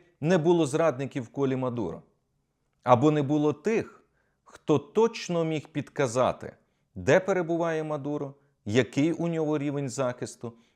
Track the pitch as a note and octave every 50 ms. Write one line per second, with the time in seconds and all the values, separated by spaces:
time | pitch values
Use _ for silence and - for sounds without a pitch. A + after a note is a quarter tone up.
0 | _ _ _ - C#3 D#3+ F#3+ F3 D3 F3 F3 E3+ D#3 C3 C#3 D#3 E3 D#3+ B2+ B2+
1 | C#3 B2 - C#3+ A2+ - - C3+ C#3 C3 C3 B2+ B2+ B2+ A#2+ A#2 G2+ D#2+ D#2+ E2
2 | - _ _ _ _ _ _ _ _ _ _ _ _ _ _ _ - B2 B2+ A#2
3 | C#3+ D#3 D3+ D3+ C#3+ C3 D3+ D3+ D3 D3+ D3 - - G#3+ A3+ F#3+ - - - -
4 | _ _ _ _ _ _ _ _ _ - - - _ - D3+ C3+ - - - G#3
5 | A3+ A3+ A3+ - - - F3 E3+ E3 D#3+ D#3+ D3 - - - C#3+ - - - -
6 | C#3 A#2+ A2 B2+ A#2+ F#2 E2 - - - - _ _ _ _ _ _ _ _ F#2
7 | F2 B2 D3 F#3 F#3 G3+ F#3+ F#3 E3+ D#3 E3+ E3 E3+ E3 D#3+ D#3 D#3 D#3 D3+ C#3+
8 | C3+ D3 D3 D3 C#3+ C3+ C3+ _ _ _ _ _ - G2+ G#2 B2+ B2 - - C#3
9 | C#3+ E3+ E3 - E3 E3+ E3 D#3+ D#3 D3+ D3+ C#3+ C#3+ D3 C#3 C#3+ C#3+ B2+ A#2+ C#3
10 | C3 B2 A#2+ - B2+ - - - - A#2 - _ _ _ _